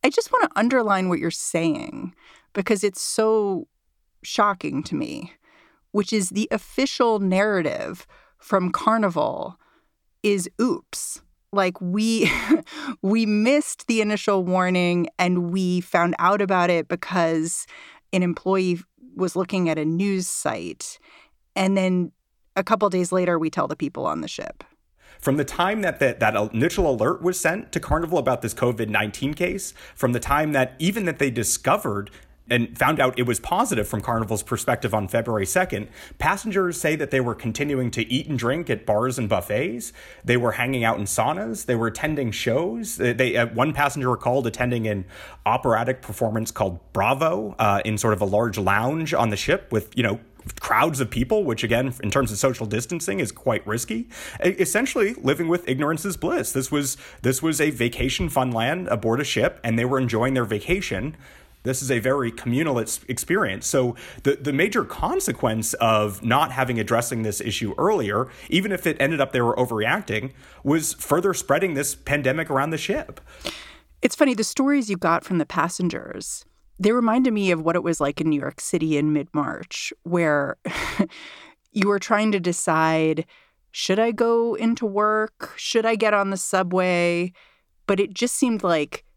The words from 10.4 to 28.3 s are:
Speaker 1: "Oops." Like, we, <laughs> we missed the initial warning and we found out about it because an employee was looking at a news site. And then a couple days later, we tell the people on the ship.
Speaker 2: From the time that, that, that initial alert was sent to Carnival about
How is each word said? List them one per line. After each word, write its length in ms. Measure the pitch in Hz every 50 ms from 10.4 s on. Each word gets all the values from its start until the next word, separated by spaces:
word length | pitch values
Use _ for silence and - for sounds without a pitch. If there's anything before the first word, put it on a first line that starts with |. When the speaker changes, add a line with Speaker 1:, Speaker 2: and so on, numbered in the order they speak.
| 175 180 _ -
Speaker 1:
"Oops." 600 | 226 254 180 - _ _ - - - - - - _ _ _ _ _ _
Like, 280 | - 196 190 185 180 -
we, 500 | 185 175 180 208 220 226 226 220 - - - - - 208 285 320 -
<laughs> 360 | - - 302 294 - 233 -
we 240 | - 190 208 226 226
missed 600 | 208 214 208 214 240 277 294 302 - - _ - -
the 120 | 233 220
initial 440 | 214 208 214 208 - - 202 190 180
warning 640 | 175 180 185 180 180 180 180 180 175 175 175 170 - _ -
and 320 | 180 175 180 175 175 170
we 300 | 175 190 185 180 180 180
found 340 | 175 - - 175 170 170 160 -
out 200 | 175 180 202 202
about 300 | 202 190 196 185 175 175
it 160 | 175 165 156
because 800 | _ 175 175 - - 185 185 170 165 165 160 160 170 - - - _ - - - - - - _ _
an 100 | - 190
employee 560 | 180 175 170 - - 185 190 190 185 180 175 170 180 _ _ _ - 156 -
was 180 | 180 185 180 -
looking 340 | 185 185 180 - 185 180 165
at 80 | 160
a 80 | 156 151
news 440 | 156 165 170 196 202 196 185 185 -
site. 720 | - - - - 117 98 85 87 - _ - - - - _ - - - - _ _ _ _ _ _
And 200 | 202 190 190 196
then 360 | 196 185 185 185 180 175 156 _ _ _ _ _ _ _ _ _
a 80 | 190
couple 260 | 190 - 226 196 214 202
days 220 | 180 185 180 175
later, 260 | 185 185 180 175 175
we 140 | 165 156 160
tell 160 | - 185 147
the 80 | 139 156
people 320 | - - 139 - - 131
on 140 | - 76 -
the 80 | - -
ship. 340 | - - - - - _ - _ _ _ _ _ _ _ _ - - _
Speaker 2:
From 200 | - - 135 151
the 60 | 139
time 360 | - - - 175 190 214 220
that, 160 | 202 175 - -
that, 220 | 143 127 113 -
that 160 | 113 107 107 101 104 110 -
initial 340 | 113 131 175 - - 180 156
alert 320 | 131 113 107 135 180 -
was 200 | 165 180 180 -
sent 320 | - 160 170 208 - -
to 80 | - 175
Carnival 380 | - - 147 160 170 160 170 -
about 240 | - 139